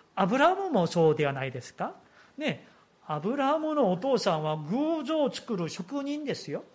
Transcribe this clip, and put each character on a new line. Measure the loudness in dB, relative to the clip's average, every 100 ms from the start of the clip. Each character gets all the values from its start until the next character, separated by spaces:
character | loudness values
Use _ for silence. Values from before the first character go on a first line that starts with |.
| _
ア | 0 2
ブ | 4
ラ | 4
ハ | 4
ム | 0
も | 2 2
そ | 4 4
う |
で | 4 0
は |
な | -2
い | -6
で | -8
す | -12
か？ | -8 -8 -10 _ _ -20 -8
ね、 | -6 -6 -10 -20 _ _ -8
ア | -4
ブ | -2 0
ラ | 0
ハ | 0
ム | 0
の | 2 2
お | 2
父 | 2 2
さ | 2
ん | 0
は | 0 -4
偶 | -2 0 0 0
像 | 0 0
を | 0
作 | -2 -6 -4
る | -4
職 | -6 -8 -6
人 | -4 -6
で | -6
す | -6 -6
よ。 | -10 -10